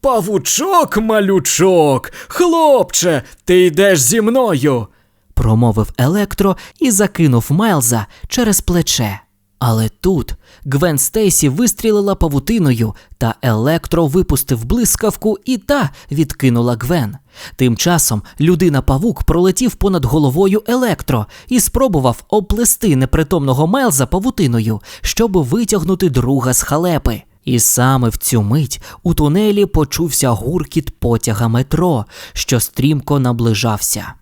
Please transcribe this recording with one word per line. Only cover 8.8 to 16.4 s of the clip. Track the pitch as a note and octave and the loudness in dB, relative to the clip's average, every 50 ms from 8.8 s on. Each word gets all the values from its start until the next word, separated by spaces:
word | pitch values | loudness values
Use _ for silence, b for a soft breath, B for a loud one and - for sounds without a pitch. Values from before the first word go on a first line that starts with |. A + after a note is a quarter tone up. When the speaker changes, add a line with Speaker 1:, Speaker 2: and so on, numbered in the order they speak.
| E3 - - - B2 G#2 G2 G#2 _ _ _ _ _ _ _ _ | 0 0 -2 -2 -2 -4 -6 -10 _ _ _ _ _ _ _ _
Speaker 2:
Але | B2 A#2+ A2+ A2 A2+ A2 | -2 0 0 0 0 -2
тут | - _ - F3+ F#3+ D3+ A#2 - - b b b b b b | -4 _ -2 0 0 0 -2 -6 -10 b b b b b b
Гвен | C#3 C3 C#3 F3 F3 D3+ | -4 0 0 2 2 0
Стейсі | C3+ - - - A3 G#3+ G3 D3+ - - C#3+ | 0 -4 -2 -2 0 0 2 2 2 0 0
вистрілила | C3 E3 B3 A3 - - - A3+ G#3+ G#3 G3 G3+ G3 | 0 0 -2 -2 -2 -2 0 0 0 2 0 0 0
павутиною, | - F3+ D#3+ C#3+ C#3 - - A#3 A3+ F3 C#3+ B2 A2+ A2+ A2 G#2 b b b b | 0 0 0 0 -2 -2 -2 -2 0 2 2 2 2 0 -4 -4 b b b b
та | _ C3 A#2 A2 _ | _ -4 -4 -4 _
Електро | - B2+ A2 G#2+ A2+ C#3+ D#3+ E3 - - - E3 E3+ | -2 0 0 0 0 0 0 -2 -2 -2 0 0 0
випустив | D3 C3+ F#3 F3+ - - - - - C3+ A2+ A2 | 2 0 0 0 0 -2 -2 0 -2 -4 -4 -2
блискавку, | A#2+ G#3 A#3+ A#3 - - - A3+ G#3+ - - - A3 G#3+ - _ | -2 -2 0 0 0 -2 0 -2 -2 -2 -2 -2 -2 -2 -2 _
і | - C4 | -4 -4
та | G#3+ - - C#4+ C#4+ G#3 C#3 B B B B | -4 -2 -2 0 0 0 -2 B B B B
відкинула | C#3+ D3 D#3+ C#3+ - - | -2 -2 -2 -2 -2 0